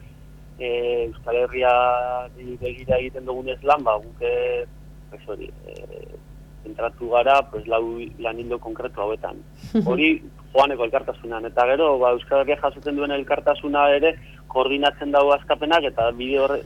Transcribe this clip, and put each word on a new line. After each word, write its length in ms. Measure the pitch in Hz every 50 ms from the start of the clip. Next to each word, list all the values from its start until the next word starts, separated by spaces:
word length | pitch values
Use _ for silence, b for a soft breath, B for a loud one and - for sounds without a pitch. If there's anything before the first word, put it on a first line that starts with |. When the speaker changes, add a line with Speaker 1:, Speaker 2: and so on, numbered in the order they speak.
| B B B B B - - - - - - -
Speaker 1:
eh, 460 | 127 120 120 120 120 120 120 120 117
Euskal 280 | 117 113 - - 117 117
Herriari 1200 | 120 123 120 123 127 127 123 123 123 123 123 123 123 123 123 123 123 123 123 - 127 127 123 123 123
begira 380 | 123 123 123 127 127 131 127
egiten 280 | 127 131 131 131 131 127
dugunez 360 | 127 127 131 131 131 127 - 139
lan, 200 | 139 147 147 127
ba, 140 | 113 107
guk, 180 | 104 110 110 - -
eh, 440 | 120 120 123 123 123 123 123 120 120 120 - - - - - - - -
pues 120 | 101 104 -
hori, 240 | 110 101 92 - - - - -
eh, 480 | - - - - - - 50 50 - - - - - - - - - - - -
zentratu 460 | 110 110 - 113 117 - - 123 113
gara, 300 | 120 123 123 135 139 139 135 -
pues, 160 | - 107 104
lau 320 | 117 113 113 117 117 117 117 117 110 - -
lan 200 | 120 113 113 117
ildo 180 | 120 117 120 117
konkretu 420 | - 113 110 127 120 - - -
hauetan. 360 | 101 107 110 - - 90 - - - - - -
Speaker 2:
<laughs> 240 | - - - 220 160
Speaker 1:
Hori, 380 | - - 147 156 160 156 - - - - - - - -
joaneko 300 | 131 139 143 135 120 117
elkartasunan, 600 | 113 127 131 - 139 120 - - 117 117 110 113
eta 200 | 113 - 123 123
gero, 320 | 123 135 151 165 151 139 127
ba, 120 | 127 123
Euskal 300 | 123 120 - - 143 139
Herria 160 | 135 139 147
jasotzen 380 | 143 147 139 - 139 - 147 143
duen 160 | 143 143 143
elkartasuna 800 | 143 139 131 - 143 143 143 151 147 143 - 143 143 143 143 143 143
ere 200 | 143 151 165 156 B B B B B B
koordinatzen 640 | - - 131 131 135 139 139 143 143 - - 147 143
dago 200 | 143 143 143 143 143
Askapenak, 500 | 139 - - 147 151 151 151 165 170 143
eta 260 | 127 - 117 113 117
bide 280 | 120 120 127 131 139 135
horre, 220 | 139 139 143 - -